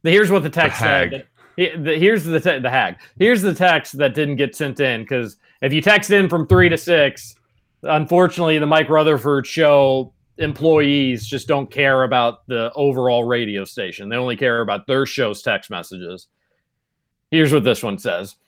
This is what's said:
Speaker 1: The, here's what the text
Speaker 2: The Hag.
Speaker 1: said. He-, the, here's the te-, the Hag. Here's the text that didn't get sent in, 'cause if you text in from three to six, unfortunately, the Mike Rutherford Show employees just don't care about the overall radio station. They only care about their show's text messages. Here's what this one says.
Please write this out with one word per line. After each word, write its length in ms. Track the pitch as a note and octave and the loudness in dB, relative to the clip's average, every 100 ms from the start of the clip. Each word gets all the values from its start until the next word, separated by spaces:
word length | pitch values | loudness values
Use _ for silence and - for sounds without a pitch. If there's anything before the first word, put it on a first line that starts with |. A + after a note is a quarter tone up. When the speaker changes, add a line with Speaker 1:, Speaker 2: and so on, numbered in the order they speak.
Speaker 1:
The, 100 | E3 | 4
here's 200 | F#3+ G3+ | 4 4
what 120 | F#3+ | 0
the 60 | D3 | -2
text 300 | E3 D#3 - | -2 -2 0
Speaker 2:
The 60 | |
Hag. 240 | A2 F#2+ E2+ | 0 2 0
Speaker 1:
said. 160 | C3 - _ _ | -6 -16 _ _
He-, 200 | - F3 | -4 -4
the, 200 | E3 D3 D#3 | -4 -4 2
here's 260 | F#3 A3 | 2 2
the 140 | D#3+ D#3+ | -2 -2
te-, 200 | F3+ C#3 | 0 -2
the 100 | B2 | -2
Hag. 280 | C3 G2 F2 - - | 0 -2 -6 -20 0
Here's 240 | G#3+ A#3 | 2 2
the 120 | F#3+ | 0
text 440 | E3 F3+ D#3+ - C3+ | 0 2 2 -2 -2
that 160 | C#3+ | -2
didn't 220 | D3+ D3 | 0 -4
get 200 | C#3 C#3 | -2 -4
sent 240 | - C#3+ B2+ | -4 -8 -2
in, 260 | C3+ A2+ | -2 -4
'cause 320 | G#2 B2+ A2+ - _ _ | -6 -6 -6 -12 _ _
if 100 | C3+ | -2
you 80 | D3+ | 0
text 300 | G3 G#3 G3+ | 2 2 2
in 160 | G3+ F#3 | 2 2
from 180 | E3+ D#3 | 0 2
three 220 | F#3 F3+ | 4 4
to 80 | E3 | 2
six, 580 | - E3 C#3 - - _ _ _ _ _ | 0 2 2 -2 -20 _ _ _ _ _
unfortunately, 760 | - D3+ D3 F3 F3+ F3 E3 D#3 | -2 -2 2 2 2 0 0 0
the 60 | D3 | 2
Mike 220 | D#3 D3 | 2 2
Rutherford 580 | D#3 D#3 C#3+ C3+ C#3 - | 2 4 2 0 -2 -4
Show 680 | D#3+ D3+ C#3+ C3+ C3 B2+ _ _ - | 0 4 4 4 0 -4 _ _ -8
employees 840 | D3+ - D#3+ D#3 C#3+ C#3+ C3 A#2+ | -6 0 2 4 2 2 0 -4
just 220 | G#2+ C3 - | -6 -10 -2
don't 240 | C#3+ C3+ | -2 -2
care 320 | - C#3 C3 | -2 2 2
about 420 | B2+ B2+ A#2+ A2+ | 2 0 0 -4
the 260 | - A#2+ A#2 | -8 -6 -4
overall 480 | D3 C#3+ C3 B2+ A#2+ | -2 0 0 0 0
radio 420 | A#2+ A#2+ A2 G2 | 0 -2 -2 -6
station. 420 | F#2+ - F#2+ E2+ G2+ | -8 -10 -10 -10 -8
They 100 | A#2+ | -6
only 180 | B2+ | -6
care 260 | A#2 B2+ A#2 | -2 0 0
about 240 | G#2+ G#2 | -2 -4
their 220 | - C3 C3+ | -2 -2 -2
show's 340 | - A#2 G2+ | -2 -4 -4
text 300 | - A2+ - | -4 -4 -6
messages. 560 | F2+ E2+ F#2+ F2 F#2 _ _ _ _ _ _ _ _ _ _ _ | -14 -12 -16 -14 -16 _ _ _ _ _ _ _ _ _ _ _
Here's 200 | D#3+ D3+ | 2 4
what 120 | D3 | 2
this 180 | A#2 G#2+ | 2 -2
one 160 | A2+ G2 | -4 -6
says. 380 | A2 F2 G2+ _ | -6 -6 -8 _